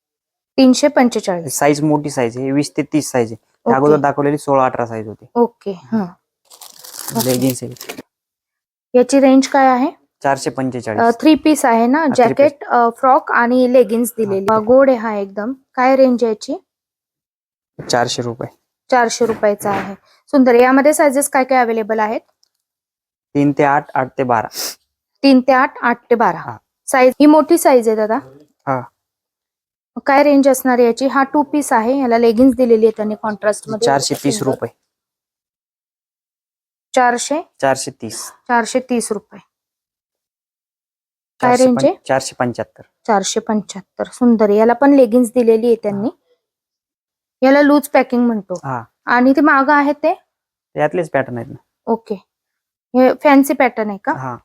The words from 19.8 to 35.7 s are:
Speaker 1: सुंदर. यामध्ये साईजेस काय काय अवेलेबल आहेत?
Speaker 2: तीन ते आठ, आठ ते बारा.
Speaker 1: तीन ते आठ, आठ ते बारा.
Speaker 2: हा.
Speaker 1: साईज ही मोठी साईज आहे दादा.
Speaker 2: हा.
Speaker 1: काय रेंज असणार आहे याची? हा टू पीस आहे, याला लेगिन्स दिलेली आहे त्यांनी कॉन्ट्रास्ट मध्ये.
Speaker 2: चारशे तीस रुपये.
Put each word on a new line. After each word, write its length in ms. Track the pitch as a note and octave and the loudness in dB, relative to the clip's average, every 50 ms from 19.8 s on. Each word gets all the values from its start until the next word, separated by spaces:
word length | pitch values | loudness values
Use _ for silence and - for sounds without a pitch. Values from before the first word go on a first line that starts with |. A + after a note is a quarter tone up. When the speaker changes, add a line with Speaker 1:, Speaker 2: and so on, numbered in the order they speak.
| F#3+ G3 G3 - _ _ _ _ _ _ | -6 -10 -12 -16 _ _ _ _ _ _
Speaker 1:
सुंदर. 280 | - C#4+ B3+ B3+ A#3+ | 2 2 4 4 4
यामध्ये 380 | A#3+ B3 B3+ C4 C#4 C4 D4 D4+ | 4 4 4 4 4 4 2 2
साईजेस 360 | D4+ D#4+ D4 B3 C#4 C#4+ C#4+ | 2 2 0 0 0 -2 -2
काय 140 | - C#4 C4 | -2 -2 -2
काय 160 | C4 C4 B3+ | 0 0 0
अवेलेबल 400 | A#3+ A3+ A3+ A3+ A3 G#3 A3 A3 | 0 0 -2 -4 -4 -4 -4 -4
आहेत? 220 | G#3+ G#3+ A3+ D#4 - _ _ _ _ _ _ _ _ _ _ _ _ _ _ _ _ _ _ _ _ _ - | -4 -4 -6 -8 -10 _ _ _ _ _ _ _ _ _ _ _ _ _ _ _ _ _ _ _ _ _ -2
Speaker 2:
तीन 160 | C#3+ C#3+ D3 C#3 - | 0 0 0 2 2
ते 60 | D3 | 0
आठ, 220 | C#3 C#3 D3+ D3 - - | 2 0 0 -2 -4 -4
आठ 220 | C#3 C3 B2 - - | -4 -4 -4 -6 -6
ते 60 | C#3 | -4
बारा. 240 | B2 A#2+ A2 G#2+ - - - - - - - _ _ _ _ _ _ _ _ - | -2 0 0 -2 -4 -6 -10 -12 -12 -12 -16 _ _ _ _ _ _ _ _ 2
Speaker 1:
तीन 180 | C#4 C4+ B3+ | 4 4 4
ते 100 | B3 C#4 | 4 2
आठ, 260 | C4 B3+ C4+ D4 - B4+ | 2 2 0 -2 -4 -4
आठ 280 | - A#3+ A#3+ A#3+ _ - | -4 -4 -4 -4 _ -2
ते 60 | A#3+ | -2
बारा. 220 | G#3+ A#3 F#3+ E3 D#3+ | 0 0 0 -2 -4
Speaker 2:
हा. 200 | - - A2+ A2 _ _ _ _ _ | -8 -14 -16 -16 _ _ _ _ _
Speaker 1:
साईज 280 | - - C4+ B3+ B3+ B3 - | -4 0 2 2 2 2 4
ही 60 | C#4 | 4
मोठी 320 | D4+ D4+ D#4 D4 D4+ E4+ E4 | 6 6 4 4 2 2 2
साईज 300 | - E4+ C#4 B3 A3 A3+ | 4 4 4 4 2 0
आहे 100 | A3 G#3+ | -2 -2
दादा. 220 | G#3+ G#3 A3 B3+ - - - - _ _ _ _ _ C3+ | -2 -2 -4 -6 -6 -10 -20 -20 _ _ _ _ _ -6
Speaker 2:
हा. 140 | C3+ B2+ A#2+ - _ _ _ _ _ _ _ _ _ _ _ _ _ _ _ _ _ _ _ _ _ A#3+ - | -6 -6 -6 -10 _ _ _ _ _ _ _ _ _ _ _ _ _ _ _ _ _ _ _ _ _ -8 -2
Speaker 1:
काय 180 | - C#4 C#4 D4 | 0 2 2 4
रेंज 260 | D4 C#4+ C#4 C4 C#4 | 4 4 4 4 2
असणार 300 | C4 C4 - C4 B3 A#3+ | 2 0 0 0 0 2
आहे 80 | B3 A#3 | 2 2
याची? 200 | A3+ A#3 C4 C4+ | 0 0 -2 -2
हा 160 | A#3 C#4 C4+ | 0 -2 -2
टू 200 | C4+ - D4+ C#4+ | 0 0 -2 -2
पीस 300 | D4 - D4+ C#4 - C#4 | -2 -2 -4 -2 0 -2
आहे, 280 | A3+ A3 A#3 C4+ C#4+ | 0 0 0 -2 -2
याला 160 | C4+ A#3+ A#3 A#3 | 0 0 0 2
लेगिन्स 380 | A#3 A#3 A3 G#3+ B3+ C4+ A#3+ | 2 2 2 4 4 4 4
दिलेली 300 | A#3+ B3+ A#3 A#3 A3 A3 | 2 2 2 4 4 4
आहे 80 | A3+ A3 - | 2 2 -2
त्यांनी 180 | G#3+ G#3+ G#3+ - | -6 -6 -6 -6
कॉन्ट्रास्ट 480 | - A3 G#3 - - G#3+ G#3 - - G#3+ | -6 -8 -8 -4 -2 -4 -4 -4 -6 -10
मध्ये. 160 | A3 G#3 - | -6 -4 0
Speaker 2:
चारशे 300 | - C#3 C#3 C#3 - D3 - - | 0 0 0 -2 -4 -6 -4 -4
तीस 180 | C#3+ B2+ - | -4 -4 -4
रुपये. 340 | - C3+ B2+ - - A#2 - _ _ _ _ _ _ _ _ _ _ _ _ _ _ _ _ _ _ _ | -4 -4 -4 -4 -8 -12 -12 _ _ _ _ _ _ _ _ _ _ _ _ _ _ _ _ _ _ _